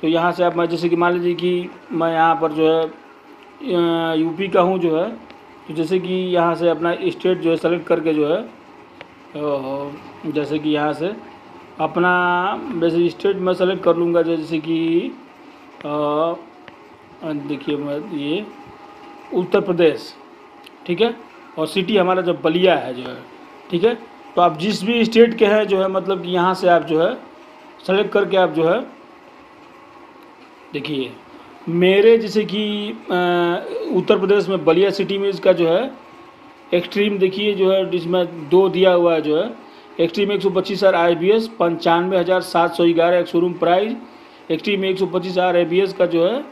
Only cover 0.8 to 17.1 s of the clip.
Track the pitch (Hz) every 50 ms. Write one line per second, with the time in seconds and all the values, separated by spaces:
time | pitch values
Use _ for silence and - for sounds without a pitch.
0.8 | 165 170 170 165 170 175 180 180 175 175 175 165 175 180 180 175 180 180 - -
1.8 | - - - 165 165 165 165 160 160 165 165 156 160 160 151 156 160 160 160 160
2.8 | 160 156 - - - - - - - - - - - - - - - 262 185 175
3.8 | 170 170 165 165 165 165 165 160 160 165 165 160 196 190 170 196 175 180 190 185
4.8 | 170 170 160 156 180 220 233 - - - - - - - - - - - 156 156
5.8 | 165 156 190 185 175 180 185 185 185 185 175 175 170 170 170 156 170 170 165 156
6.8 | 165 170 170 - 190 175 - - - 180 185 165 156 165 165 156 - 165 170 175
7.8 | 170 - 175 170 156 165 156 151 151 143 165 202 240 226 - - - - - -
8.8 | - - - - - - - - - - - 147 151 147 143 139 131 131 135 139
9.8 | 143 143 139 - - - - - - 160 143 151 147 135 151 156 147 156 151 147
10.8 | 147 151 147 139 160 185 214 226 - - - - - - - - - - - -
11.8 | 156 151 - 175 175 180 180 180 180 175 175 175 180 190 214 - - 311 254 170
12.8 | 160 170 165 170 175 170 165 - - 202 196 185 180 185 185 180 185 180 190 180
13.8 | - 175 170 165 175 170 170 170 165 165 170 160 156 147 165 156 151 165 165 160
14.8 | 165 165 165 170 208 269 - - - - - - - - - - - - - -
15.8 | - 147 147 151 147 147 147 151 160 170 170 175 - - - - - - - -
16.8 | - - - - - -